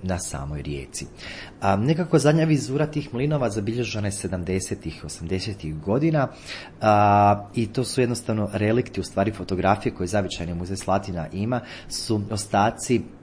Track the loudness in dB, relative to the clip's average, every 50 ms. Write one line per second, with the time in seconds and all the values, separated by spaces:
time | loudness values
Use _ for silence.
0 | -4 -4 -2 -2 -4 -6 -8 -8 -6 -6 -6 -6 -6 -6 -6 -6 -8 -10 -10 -12
1 | -12 -12 -14 -14 -14 -14 -14 -14 -14 -16 -8 -2 2 2 4 4 4 2 2 2
2 | 2 4 4 4 6 6 6 6 6 4 4 2 2 0 0 0 0 0 -2 -4
3 | -6 -4 -4 -2 0 0 0 0 0 0 0 -2 -2 -2 -2 -2 -2 -4 -2 -4
4 | -2 -4 -4 -4 -4 -4 -4 -4 -2 -2 -2 -2 -2 -4 -6 -6 -8 -10 -10 -10
5 | -12 -12 -12 -8 -6 -4 -4 -4 -4 -4 -8 -8 -8 -8 -8 -6 -2 0 0 2
6 | 2 2 2 2 0 0 -2 -8 -16 -14 -14 -14 -14 -16 -8 0 4 6 6 8
7 | 8 8 8 8 8 6 6 4 0 -6 -4 -2 -2 -2 -2 -2 -4 -2 0 0
8 | 2 2 0 -2 -2 -2 -2 0 0 -2 0 0 2 2 2 2 0 0 -2 -6
9 | -6 -4 0 0 0 0 0 -4 -4 -4 -2 2 4 4 2 2 2 -4 -4 -4
10 | -4 -2 0 0 0 -2 -4 -6 -6 -6 -4 -6 -6 -6 -6 -6 -2 0 0 0
11 | 0 -2 -6 -6 -6 -6 -4 -4 -4 -2 -2 -4 -6 -8 -14 -16 -14 -10 -10 -8
12 | -4 -2 -2 -2 -2 -2 -4 -6 -4 0 2 4 4 4 2 -2 -2 0 0 0
13 | 0 -2 -12 -10